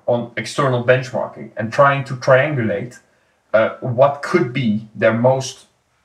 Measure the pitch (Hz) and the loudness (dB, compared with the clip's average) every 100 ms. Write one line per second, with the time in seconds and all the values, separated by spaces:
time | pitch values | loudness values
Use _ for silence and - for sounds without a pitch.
0 | - 120 104 - 110 - 135 123 113 127 | -2 -2 -2 -8 -8 -2 0 0 2 2
1 | - - - - - - 110 - 143 139 | 0 -6 -8 -10 -14 -8 -2 4 4 2
2 | 131 131 - 131 147 139 110 98 - - | -4 -4 2 4 4 -2 -2 -4 -8 -14
3 | _ _ _ _ _ 107 113 - 127 117 | _ _ _ _ _ 0 0 -2 -4 2
4 | 139 - - 180 123 131 117 104 - - | 2 0 -2 -2 0 -2 -2 -2 -6 -2
5 | 110 113 127 131 127 - _ _ _ _ | 0 2 2 2 -4 -12 _ _ _ _